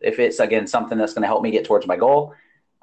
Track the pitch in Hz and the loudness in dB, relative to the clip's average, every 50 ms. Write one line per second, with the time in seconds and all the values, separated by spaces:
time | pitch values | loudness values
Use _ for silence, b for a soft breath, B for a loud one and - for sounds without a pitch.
0 | - 117 110 120 123 117 - - 117 104 110 110 101 - - 117 113 - 117 110 | -4 -4 0 0 0 0 2 0 0 2 2 0 0 0 -2 -4 -2 -2 -2 -2
1 | 107 104 - 117 104 98 110 107 - 113 107 - - - - - - 90 90 90 | -2 -2 -2 -4 -2 0 0 0 0 0 -2 -2 0 2 0 0 2 0 -2 0
2 | 110 127 139 147 147 147 B B B B B B B _ _ _ | 2 4 4 2 2 -2 B B B B B B B _ _ _